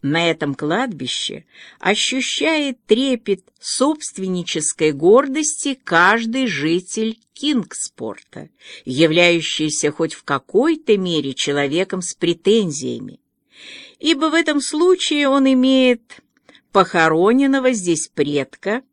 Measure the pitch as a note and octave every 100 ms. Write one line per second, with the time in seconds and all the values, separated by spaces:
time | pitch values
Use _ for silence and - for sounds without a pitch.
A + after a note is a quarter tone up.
0 | C#3 D#3+ E3+ D#3+ D3 C#3 D3 F3+ C4 D#3+
1 | C3 - - - _ - - _ - G#3
2 | - C4 B3 - D4 D#4 C#4+ B3 _ G#3+
3 | C4+ B3 A3+ F#3+ _ _ - - C#4 D4+
4 | - - F#3+ F3+ E3 E3 D3+ - D#3 C#3
5 | E3+ A#3 C#4+ C4+ D4+ - C#4+ C4 - E3
6 | F3+ A3+ A3+ B3 B3+ D3+ D3+ F3 F#3 -
7 | A3 A3 _ - C#4+ C4+ - - - _
8 | A2 G2 _ - D3+ _ - - - B2+
9 | D#3+ D#3+ F3 E3+ D#3 - D3+ D3+ D3+ D3+
10 | D#3+ - - C#3 _ F#3+ D4 E4 - G#3
11 | F#3 D#3+ C#3 C3 - C#3+ C#3+ D#3 F#3+ F#3
12 | F3 - F3 E3 - A3+ F#3+ C#3+ B2+ A#2+
13 | G2+ - _ _ _ _ - - - _
14 | D4+ D4+ D#4+ D#4+ D#4+ D4 C4+ D4+ F4 F#4
15 | - D4 C#4+ C#4 C4+ C4 B3+ C4 B3+ A#3+
16 | _ - _ _ _ - _ G3 F#3 F3+
17 | D#3+ D#3+ F#3+ B3+ C#4 C4+ B3+ A#3 F3+ D#3+
18 | - - D3+ C#3+ C3+ - G3 A#3 C4